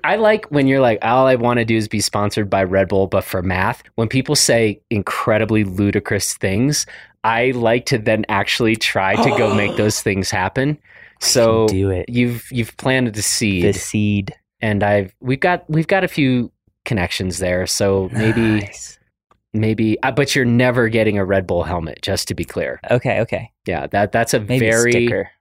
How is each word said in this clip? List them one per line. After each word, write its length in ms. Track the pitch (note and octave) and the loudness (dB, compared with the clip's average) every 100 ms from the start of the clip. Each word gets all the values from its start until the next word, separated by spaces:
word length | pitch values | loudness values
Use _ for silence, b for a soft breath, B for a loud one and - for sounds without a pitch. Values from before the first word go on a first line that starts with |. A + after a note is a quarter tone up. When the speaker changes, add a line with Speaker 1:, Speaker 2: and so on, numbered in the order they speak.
Speaker 1:
I 120 | D3+ G#3 | -2 2
like 300 | G#3+ G#3+ - | 2 2 0
when 200 | C#3+ C3+ | 0 2
you're 120 | C3+ | 4
like, 180 | B2+ A2 | 4 2
"All 240 | A2+ B2+ C3 | 2 4 4
I 80 | |
wanna 300 | B2+ A#2+ A#2+ | 4 2 0
do 120 | A2+ A2+ | 2 0
is 120 | G#2+ | 0
be 120 | G#2+ | -4
sponsored 480 | - G#2+ G#2 A2 G2+ | -2 -2 -2 -2 0
by 140 | G2 | 0
Red 260 | F#2+ F#2+ F#2+ | 2 2 2
Bull, 180 | G2 F#2+ | 0 2
but 160 | G2 | 0
for 180 | - F#2+ | -2 -4
math." 400 | F2+ F#2 G2+ B2 - - | -2 0 -2 -4 -10 -4
When 100 | A2+ | -2
people 280 | C3 B2+ D3 | 0 0 0
say 440 | - A#2+ A2 G2+ _ | 2 2 2 -2 _
incredibly 760 | G#2+ - - - G#2+ G#2+ G#2+ | -4 -4 -4 0 0 2 0
ludicrous 680 | G2 F#2 G2+ G2+ - G#2 - | 0 0 0 0 -2 -4 -4
things, 520 | - G2+ G2 C3+ D3 - B B B | -4 -2 0 0 -2 -6 B B B
I 260 | A2 A2+ B2+ | -2 2 0
like 340 | B2 A2+ B2 - | 2 2 2 0
to 120 | A#2+ | -2
then 260 | A2 A2 - | 0 0 0
actually 480 | G2 G#2 - A2+ A2+ | -2 -2 0 0 0
try 400 | - G#2 F#2+ G#2 | -2 -2 0 2
to 140 | D3+ A#2+ | 0 2
go 180 | A2 | 0
make 220 | G#2 G2+ - | 0 -2 0
Speaker 2:
<gasps> 0 | |
Speaker 1:
those 240 | G#2+ - | -2 0
things 280 | A2+ G2 F#2 | -2 -2 -2
happen. 480 | G2+ F#2 - C#3 D3 | -2 -2 -2 -2 -4
Speaker 2:
I 440 | _ - - _ | _ -20 -20 _
Speaker 1:
So 420 | - B2+ A2+ A2+ A2 | 0 2 4 4 2
Speaker 2:
can 100 | F#2+ | 2
do 140 | G2 | 0
it. 180 | F#2 - | -2 -2
Speaker 1:
you've, 380 | A#2+ B2 A#2 - | 0 0 -2 -6
you've 240 | B2 A2 - | -6 -6 -4
planted 380 | C#3 C3 B2 | 0 0 0
the 80 | G#2 | -2
seed. 420 | - - G#2+ F#2 | -4 -2 0 2
Speaker 2:
The 80 | G#2 | 0
seed. 640 | G2 - G#2+ G#2 G2+ G2 - _ _ | 0 -4 0 0 0 -4 -12 _ _
Speaker 1:
And 220 | A2+ G2+ | -2 0
I've, 320 | G2+ G#2 F#2+ _ | 2 2 0 _
we've 200 | B2+ C3+ | -6 0
got, 280 | F3+ F3 - | 0 0 -2
we've 160 | D#3 D#3 | -2 0
got 180 | F#3+ | 0
a 40 | F3+ | 0
few 440 | - C3+ B2+ A#2 _ _ _ | 0 0 0 -2 _ _ _
connections 540 | - G#2+ F2 - F#2+ E2+ | -4 -2 -2 -2 -4 -4
there. 280 | F2+ F2+ F#2 | -2 -2 -2
So 440 | - G2+ G2 F#2 | 0 2 2 0
maybe, 480 | G#2+ A2 A2+ A2+ G#2+ | 0 0 2 2 0
Speaker 2:
Nice. 380 | G2+ - - - _ _ _ _ _ | -4 -14 -18 -20 _ _ _ _ _
Speaker 1:
maybe, 420 | A2 G#2+ G#2+ A2 G#2+ | -2 0 0 0 0
uh, 80 | C3+ | 0
but 240 | B2 C#3 C#3+ | 0 0 2
you're 80 | |
never 440 | B2 A#2+ B2+ B2 A2+ | 2 4 4 2 2
getting 260 | A2+ G#2+ G2+ | 2 2 0
a 60 | |
Red 220 | F#2 G2 F2+ | 0 0 0
Bull 160 | F2 | -2
helmet, 360 | D#2+ F2+ D#2+ - | -2 -4 -6 -8
just 260 | - G2 - | -6 -4 -4
to 60 | |
be 100 | E2+ | -8
clear. 340 | E2 - C#2 B1+ - | -6 -6 -6 -8 -2
Speaker 2:
Okay, 300 | A#2+ C3+ G#2+ | 0 0 -2
okay. 300 | A2+ F#2+ G#2+ _ - | -2 -4 -8 _ -6
Speaker 1:
Yeah, 200 | E2 D2 | -6 -2
that, 240 | G2+ G2+ | -2 0
that's 220 | A#2 A#2 | 0 0
a 60 | C3 | -2
Speaker 2:
Maybe 260 | G#2+ B2 A2 | 0 0 2
a 20 | |
Speaker 1:
very, 220 | A2+ A#2+ | 2 2
Speaker 2:
sticker. 380 | A#2+ A#2+ G2 - _ | 2 2 -2 -6 _